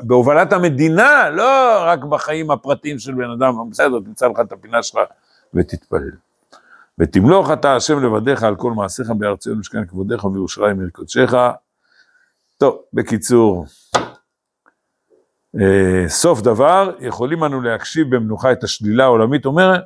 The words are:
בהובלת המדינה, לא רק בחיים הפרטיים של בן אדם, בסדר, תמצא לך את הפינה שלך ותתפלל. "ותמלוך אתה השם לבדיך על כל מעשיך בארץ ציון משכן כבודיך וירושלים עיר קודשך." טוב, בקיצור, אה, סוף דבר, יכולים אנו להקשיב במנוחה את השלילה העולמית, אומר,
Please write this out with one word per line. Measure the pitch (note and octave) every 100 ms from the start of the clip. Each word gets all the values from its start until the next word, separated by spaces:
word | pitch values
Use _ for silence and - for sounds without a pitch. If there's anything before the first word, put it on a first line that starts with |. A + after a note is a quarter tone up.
בהובלת | A#2 B2 B2 D3+ -
המדינה, | F#3+ F3 C3+ D#3+ E3 C4 D4 F3+
לא | D#3+ B3 C4+ B3+ G#3 E3+
רק | F3
בחיים | C#3+ D3 - D#3+ D#3
הפרטיים | C3 C3+ C#3 D3+ C#3
של | C3+
בן | B2+ A#2+
אדם, | A#2+ C3 A#2 A#2
בסדר, | G#2 C#3+ B2
תמצא | G2+ G#2+ B2
לך | G#2+
את | G#2+
הפינה | F#2+ G#2+ A#2
שלך | G#2+ A2 G2+ _ _ _ _
ותתפלל. | F2+ F2 E2 - F2 C2+ - _ _ _ - _ - _ -
"ותמלוך | E2 G2 A2+ F#3+ C#3+
אתה | D3+ C#3+ B2+
השם | C3+ D3
לבדיך | B2 G#2+ A#2+ A#2+
על | A2+ G2
כל | A#2+
מעשיך | A2 F#2+ - A#2
בארץ | A2 G#2 G2
ציון | A2+ A2
משכן | G2+ A2
כבודיך | F#2 F#2 G2 A#2
וירושלים | G2+ F#2+ F2+ - G#2 G2
עיר | F2+
קודשך." | - E2 A#2+ B2+ B2 B2 B2 _ _ _ _ _ _ _ _ _ -
טוב, | C3 - -
בקיצור, | A#2+ G#2 A2 - A#2+ A2 F2+ D2 _ _ - - - _ _ _ _ _ _ _ _ _ _ _ _ _ -
אה, | G2 G2 F#2+ F#2 F2
סוף | - E3+ C3+
דבר, | A2+ G#2+ C#3+ F#3 G3 -
יכולים | C#3+ - B2+ E3+
אנו | D3+ C3+
להקשיב | A#2+ G#2+ - D#3+ C#3+ B2
במנוחה | A2 G#2+ C3
את | A#2+
השלילה | A2 - G#2 A2+
העולמית, | C3+ A2+ A2+ C#3 C3+
אומר, | D#3 F#3 F3+